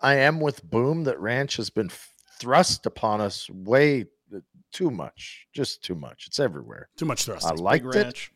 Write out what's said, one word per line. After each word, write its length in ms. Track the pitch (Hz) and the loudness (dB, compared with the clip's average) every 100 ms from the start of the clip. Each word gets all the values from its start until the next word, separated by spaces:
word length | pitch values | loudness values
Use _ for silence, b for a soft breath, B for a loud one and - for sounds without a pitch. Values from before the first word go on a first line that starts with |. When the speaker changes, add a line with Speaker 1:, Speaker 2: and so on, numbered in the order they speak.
Speaker 1:
I 120 | 135 | 4
am 260 | 139 139 160 | 6 6 4
with 240 | 151 - | -2 -4
Boom 400 | 82 113 131 165 | -2 0 2 0
that 160 | 147 76 | -2 -2
ranch 360 | 104 123 139 - | -2 -2 -2 -4
has 120 | 104 | -4
been 200 | - 98 | -4 -4
f-, 240 | - - _ _ - | -8 -20 _ _ -12
thrust 480 | 120 147 180 - - | 2 4 4 0 -4
upon 340 | - 110 107 | -2 -2 0
us 300 | 101 - - | -2 -4 -12
way, 560 | 95 95 131 147 135 - _ _ | -12 2 6 6 2 -4 _ _
uh, 40 | 98 - _ _ | -16 -16 _ _
too 180 | - 175 | -2 -2
much, 560 | 101 69 - - - - | -2 -8 -14 -20 -20 -16
just 300 | - 131 - | -6 -6 -6
too 100 | - | -10
much. 320 | 85 69 - - | -10 -10 -16 -10
It's 140 | - | -2
everywhere. 480 | 131 73 57 52 - - | -2 -4 -14 -18 -20 -8
Speaker 2:
Too 80 | |
much 220 | 160 - - | -4 -4 -6
thrust. 180 | 92 | -4
Speaker 1:
I 60 | 82 | -4
Speaker 2:
It's 100 | 80 | 0
Speaker 1:
liked 240 | 92 143 | 2 2
Speaker 3:
Big 100 | 127 | 2
Speaker 1:
it, 100 | 127 | 0
Speaker 3:
ranch. 280 | 123 123 - | 0 -4 -16